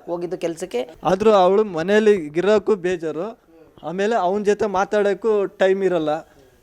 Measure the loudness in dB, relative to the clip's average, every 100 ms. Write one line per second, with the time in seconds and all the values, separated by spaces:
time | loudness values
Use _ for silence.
0 | -10 -8 -8 -6 -8 -8 -8 -8 -8 -6
1 | -2 0 4 6 6 4 0 -2 0 4
2 | 4 2 0 -2 2 2 2 -2 -2 -4
3 | -6 -6 -8 -12 _ _ -20 _ -10 -4
4 | -2 0 0 0 0 0 -2 -2 0 0
5 | 0 0 0 0 -2 0 0 2 0 0
6 | -2 -4 -8 _ _ _